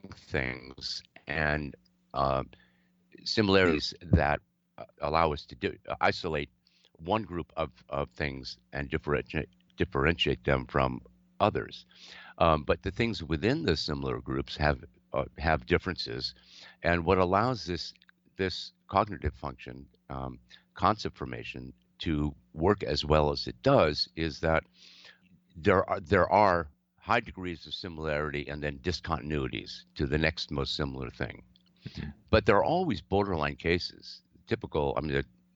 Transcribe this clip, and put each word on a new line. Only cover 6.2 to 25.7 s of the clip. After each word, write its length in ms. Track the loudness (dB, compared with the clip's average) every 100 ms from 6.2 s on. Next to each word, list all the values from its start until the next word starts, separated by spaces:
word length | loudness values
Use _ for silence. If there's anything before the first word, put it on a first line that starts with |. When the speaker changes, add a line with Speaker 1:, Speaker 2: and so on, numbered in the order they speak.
| -4 -4 -6 _ _ _ _ _
Speaker 1:
one 240 | -2 -2
group 300 | -2 -8 -8 -6
of, 140 | -6 -6 -8
of 220 | -6 -6
things 480 | -4 -6 -6 -12 -16 _
and 180 | -8 -4
differentiate, 580 | -4 -2 -2 -2 -6 -6 _ _ -4
differentiate 680 | -2 2 2 2 0 0
them 220 | 2 0 2
from 340 | 0 0 -2 -12 _ _ 0
others. 480 | 2 2 -6 -12 -20 -20 -20 -20 -16 0
Um, 260 | 4 4
but 180 | 2 0
the 80 | 0
things 320 | -2 -2 -2
within 420 | -4 0 2 2
the 120 | 0 0
similar 440 | -2 -4 -2 -4
groups 360 | -4 -4 -4 2
have, 280 | 2 2 -6 _ -6
uh, 120 | -4 -4 -4
have 280 | 0 0 2
differences, 680 | 0 0 -6 -6 -8 -8 -12 _ -20 -20 -4
and 220 | 0 2
what 140 | 4 4
allows 460 | 4 4 2 -2 -6
this, 260 | -6 -8 -16 _ _ _ -4
this 360 | -4 -4 -12 _ -2
cognitive 460 | 0 0 -2 -4
function, 520 | -4 -12 -12 -14 -16 -18 _ -12
um, 300 | -8 -8 -10 _ -20 _
concept 420 | 0 0 2 -4 -8
formation, 560 | -10 -10 -12 -12 -14 -16 _ -8
to 360 | -4 -2 -2 -4 _
work 280 | -2 2 2
as 220 | 0 -2
well 260 | 2 4 4
as 160 | 0 -6
it 160 | -2
does 460 | 4 6 6 2 -4 -2
is 240 | -4 -2
that 240 | 0 0 0 _ -20 -20 -20 -20 _ _ _ -2
there 320 | 4